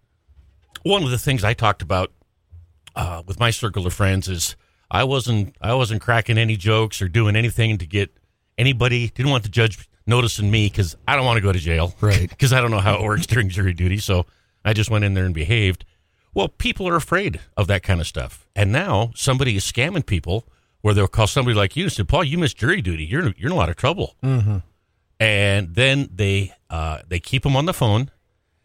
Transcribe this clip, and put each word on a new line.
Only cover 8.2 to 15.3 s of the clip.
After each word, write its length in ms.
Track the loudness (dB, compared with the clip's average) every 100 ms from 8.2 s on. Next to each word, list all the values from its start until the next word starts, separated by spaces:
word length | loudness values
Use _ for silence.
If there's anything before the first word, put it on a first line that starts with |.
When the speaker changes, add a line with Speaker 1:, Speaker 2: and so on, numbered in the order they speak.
| _ _ _ 0
Speaker 1:
anybody, 500 | 0 2 2 0 -2
didn't 240 | -2 0
want 120 | 0
the 40 | 0
judge 400 | 2 2 0 -18 _ 0
noticing 440 | 2 2 0 2
me 180 | 2 2
'cause 260 | 0 -2 -2 -2
I 100 | 2
don't 80 | 2
wanna 140 | 2
go 120 | 2
to 60 | 0
jail. 360 | 0 0 0 0
Speaker 2:
Right. 300 | 2 2 0
Speaker 1:
<laughs> 80 | 0
'Cause 140 | 2
I 80 | 4
don't 100 | 2
know 100 | 2
how 140 | 2 2
it 60 |
works 240 | 0 -2 0
during 220 | 0 0
jury 240 | 0 0
duty, 260 | 0 0 0
so 280 | 0 0 0 _ _ _
I 80 | -2
just 180 | 0 2
went 140 | 0
in 100 | 0
there 100 | 0
and 100 | 0